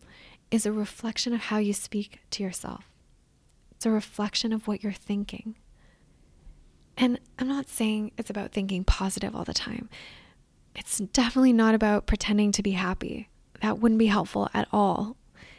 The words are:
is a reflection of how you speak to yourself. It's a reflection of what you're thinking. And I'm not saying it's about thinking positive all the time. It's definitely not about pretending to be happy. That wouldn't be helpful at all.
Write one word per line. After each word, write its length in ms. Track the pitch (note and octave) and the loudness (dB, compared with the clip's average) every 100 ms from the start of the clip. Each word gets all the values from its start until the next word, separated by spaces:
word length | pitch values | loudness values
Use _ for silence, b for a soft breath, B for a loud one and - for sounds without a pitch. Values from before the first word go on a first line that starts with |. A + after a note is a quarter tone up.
| B B B B _ | B B B B _
is 160 | A3+ G#3 | -2 0
a 60 | |
reflection 600 | G#3+ G#3 - A3+ A3 - | -2 -4 -6 -8 -4 -2
of 80 | A#3 | -2
how 160 | - G#3+ | -2 0
you 160 | G#3 | 0
speak 460 | G3+ - G#3 G#3 - _ | -2 -4 -6 -6 -12 _
to 100 | - | -6
yourself. 480 | G3 F3+ - - - _ _ _ _ _ _ _ _ - | -6 -6 -8 -12 -16 _ _ _ _ _ _ _ _ -4
It's 100 | A#3 | 0
a 60 | |
reflection 640 | G#3+ - - G#3 - A#3 | 0 -2 -4 -4 -2 -2
of 120 | A3 G#3+ | -2 -4
what 160 | G3+ | -4
you're 120 | G#3 | -4
thinking. 640 | F#3+ - G3+ G3+ - A3 A3 _ b b b b b b b - - - _ _ - | -8 -6 -6 -6 -10 -14 -16 _ b b b b b b b -20 -20 -20 _ _ 0
And 240 | B3+ A#3+ - - | 2 2 -6 -6
I'm 120 | B3+ | -4
not 180 | C#4 C#4 | -2 -2
saying 460 | - A3 G#3+ G#3+ - | -2 0 0 -4 -8
it's 120 | A3+ | -8
about 240 | G#3 - | -8 -6
thinking 320 | - G3 F#3 F#3+ | -4 -2 0 2
positive 500 | - F#3+ - G3 - | 2 0 -4 -6 -6
all 80 | |
the 100 | - | -6
time. 360 | - - - - B B B B B _ _ _ | -6 -6 -8 -10 B B B B B _ _ _
It's 260 | - - - | -10 -2 -2
definitely 540 | G3+ - A#3+ C4 C4 | 0 2 2 6 6
not 220 | A3+ A3 A3 | 8 6 4
about 320 | G#3+ G#3 - | 4 2 2
pretending 460 | G#3 - G#3 G#3 | 0 2 2 2
to 100 | G3+ | 2
be 80 | G3+ | 0
happy. 560 | F#3+ F#3 F#3 - - G#3+ _ _ - | -2 -2 -4 -6 -10 -12 _ _ -6
That 180 | G#3+ G#3 | -2 2
wouldn't 200 | A3+ A3 | 4 6
be 80 | A3 | 4
helpful 420 | G3+ F3 G3+ G3+ | 4 0 -2 -2
at 160 | G#3 - | -2 0
all. 460 | G#3 G3+ F3 G#3 - _ B B | 2 2 2 -4 -8 _ B B